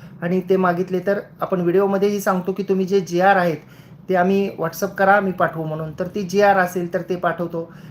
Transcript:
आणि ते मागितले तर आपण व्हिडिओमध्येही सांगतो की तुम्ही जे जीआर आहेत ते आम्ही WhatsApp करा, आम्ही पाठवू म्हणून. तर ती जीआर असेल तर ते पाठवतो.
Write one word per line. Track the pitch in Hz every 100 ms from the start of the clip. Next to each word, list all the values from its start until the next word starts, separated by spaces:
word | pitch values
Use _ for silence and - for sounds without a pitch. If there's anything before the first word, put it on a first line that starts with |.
| - -
आणि | 180 185
ते | 185 190
मागितले | 185 175 185 185
तर | 180 208 - -
आपण | - 180
व्हिडिओमध्येही | 175 185 196 196 202 208
सांगतो | 202 190 180
की | 190
तुम्ही | 190 190 185
जे | 196
जीआर | 170 175 190 196
आहेत | 175 151 - - - - -
ते | 185
आम्ही | 180 196 196 -
WhatsApp | 165 - 196
करा, | 190 196
आम्ही | 202 190
पाठवू | 180 165 160
म्हणून. | 156 156 156 151
तर | 180
ती | 208
जीआर | 185 190 202 196
असेल | 180 185 175
तर | 180
ते | 170 180
पाठवतो. | 175 160 170 165 170 - -